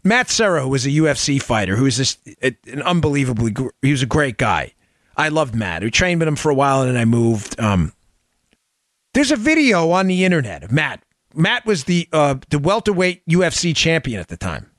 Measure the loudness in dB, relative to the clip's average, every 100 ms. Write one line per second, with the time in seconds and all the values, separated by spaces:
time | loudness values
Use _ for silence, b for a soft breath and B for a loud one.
0 | 2 2 0 0 2 0 0 -2 0 2
1 | 2 0 0 -2 0 -2 0 2 2 0
2 | -4 -4 -18 -6 -6 -6 -12 -6 -2 0
3 | 0 0 -2 -2 -2 -2 -6 _ -2 0
4 | 0 0 -2 -2 -2 -2 -4 _ _ _
5 | _ -4 0 0 0 -2 -4 -4 -4 0
6 | 0 0 0 0 0 2 2 2 0 0
7 | 2 2 2 0 -4 -4 0 0 0 _
8 | _ _ _ _ _ _ _ _ _ _
9 | _ 0 2 2 2 2 4 2 2 2
10 | 2 2 2 2 -2 -10 -2 -2 -2 -6
11 | _ _ _ 0 0 0 -2 -2 0 -2
12 | 0 0 2 0 -4 -2 0 0 0 0
13 | -2 -2 0 2 2 0 -2 0 0 0
14 | -2 -8 -10 -8 -8 -8 -12